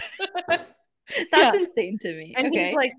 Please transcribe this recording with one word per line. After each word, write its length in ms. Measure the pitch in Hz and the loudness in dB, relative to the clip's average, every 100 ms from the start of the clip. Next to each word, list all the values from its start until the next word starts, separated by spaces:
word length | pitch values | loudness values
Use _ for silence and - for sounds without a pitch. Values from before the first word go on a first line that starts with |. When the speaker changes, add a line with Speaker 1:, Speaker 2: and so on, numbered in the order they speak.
| - - | -14 -10
Speaker 1:
<laughs> 280 | 381 359 349 | -8 -8 -4
That's 160 | 339 - _ _ _ - - 349 | -4 -4 _ _ _ -10 -8 2
Speaker 2:
Yeah. 220 | 311 269 208 | 6 6 4
Speaker 1:
insane 420 | 180 - 180 208 | 0 -2 -4 -6
to 140 | 185 | -8
me. 200 | 160 160 247 | -8 -8 -4
Speaker 2:
And 100 | 285 | 0
Speaker 1:
Okay. 200 | - 175 | 0 0
Speaker 2:
he's, 80 | 294 | 2
like, 160 | 254 | 0